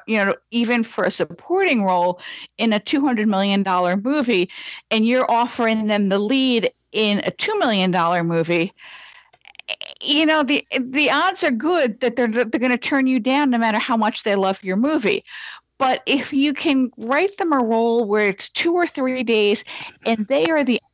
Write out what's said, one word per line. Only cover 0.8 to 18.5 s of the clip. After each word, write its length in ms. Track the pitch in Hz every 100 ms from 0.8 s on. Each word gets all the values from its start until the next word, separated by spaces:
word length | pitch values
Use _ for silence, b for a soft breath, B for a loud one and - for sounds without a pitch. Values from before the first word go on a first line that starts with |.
for 220 | 226 -
a 60 | 180
supporting 760 | - 175 175 - 359 381 254
role 360 | 196 180 175 180 B B B -
in 140 | 226
a 60 | 214
two 200 | - 302
hundred 280 | 285 240 220
million 340 | 196 196 196
dollar 340 | 190 180 180 190
movie, 520 | 214 302 247 196 180 B B B B
and 140 | 220 220
you're 220 | 254 247
offering 560 | 233 240 - 226 220 214
them 200 | 208 202
the 100 | 196
lead 520 | 208 269 262 240 - - _
in 260 | 202 214 208
a 60 | -
two 260 | - - 427
million 320 | 302 202 185
dollar 320 | 180 170 180
movie, 500 | 170 170 165 170 190 - B B B B B _ - - - - - -
you 240 | - 294
know, 180 | 311 311
the, 240 | 269 294 - -
the 300 | 254 262 294
odds 320 | 285 359 370
are 80 | 330
good 500 | 233 269 359 262 202
that 160 | 247 240
they're, 120 | 240
that 240 | 220 226
they're 80 | 262
gonna 180 | 254 240
turn 280 | - 285 262
you 120 | 262
down 320 | 226 269 285
no 80 | 240
matter 200 | 226 214
how 180 | - 233
much 260 | 214 -
they 140 | - 202
love 260 | 190 190
your 140 | 190 190
movie. 480 | 262 302 202 - - B B B _ -
But 240 | 262 254 -
if 260 | 269 233
you 220 | 277 285
can 360 | 277 330 269 254 -
write 400 | 220 277 381 -
them 160 | 349
a 60 | 277
role 440 | 226 226 233 233 214
where 220 | 214 208
it's 200 | 190
two 260 | -